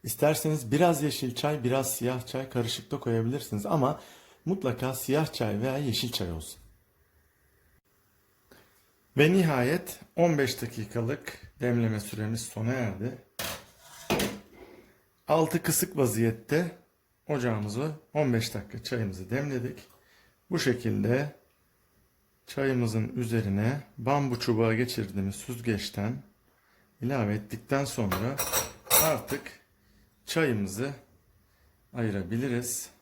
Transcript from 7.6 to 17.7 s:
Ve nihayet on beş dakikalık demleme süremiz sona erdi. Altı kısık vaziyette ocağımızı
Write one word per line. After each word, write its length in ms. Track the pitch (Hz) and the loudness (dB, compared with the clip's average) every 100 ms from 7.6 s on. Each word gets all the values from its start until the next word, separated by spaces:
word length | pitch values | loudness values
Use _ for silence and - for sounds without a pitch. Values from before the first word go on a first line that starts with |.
| _ _ _ _ _ _ _ _ _ - _ _ _ _ _ 131 | _ _ _ _ _ _ _ _ _ -20 _ _ _ _ _ 4
Ve 160 | 151 | 6
nihayet 680 | 190 165 131 123 175 - - - | 6 6 4 2 0 -4 -14 -8
on 220 | - 170 147 | 2 4 4
beş 240 | 131 - | 2 0
dakikalık 800 | 117 113 107 120 113 147 - - - - | -6 -6 -4 -2 -2 -4 -8 -16 -20 -4
demleme 400 | 123 120 113 107 | 0 2 2 0
süremiz 420 | 101 110 107 113 | -6 -6 -4 -4
sona 320 | - 110 113 | -6 -4 -2
erdi. 440 | 131 113 92 117 - - - - - - - - - - - - - - - - - - _ _ _ - | -2 -2 -4 -6 -8 -16 -10 -8 -8 -14 -20 -20 -20 -2 0 0 -6 -16 -20 -20 -20 -20 _ _ _ 2
Altı 360 | 156 160 170 | 4 4 2
kısık 340 | 165 156 180 - | 2 0 0 2
vaziyette 760 | 127 107 113 113 - 147 175 - _ _ _ _ - | 2 4 2 2 0 0 0 -6 _ _ _ _ -4
ocağımızı 640 | 147 120 110 104 | 0 0 0 -2